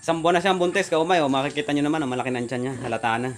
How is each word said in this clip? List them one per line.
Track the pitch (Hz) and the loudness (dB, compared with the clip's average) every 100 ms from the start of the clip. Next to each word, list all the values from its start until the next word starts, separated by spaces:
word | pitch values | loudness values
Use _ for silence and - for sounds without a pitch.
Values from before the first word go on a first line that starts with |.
| - | -4
Isang | 165 | 0
buwan | 165 175 | 2 2
na | 185 | 2
siyang | 185 | 2
buntis, | 175 180 190 | 2 0 0
kaumay. | 160 165 185 | 0 2 2
O, | 143 | 4
makikita | 135 139 139 147 | 2 0 -2 -2
nyo | 147 | 0
naman, | 147 160 135 | 0 -2 -2
ang | |
malaki | 127 123 | -2 -2
na | 127 120 | -2 -4
tiyan | 127 | -4
niya. | 127 127 | -4 -6
Halata | 120 113 117 113 | -4 -2 0 0
na. | 123 | -2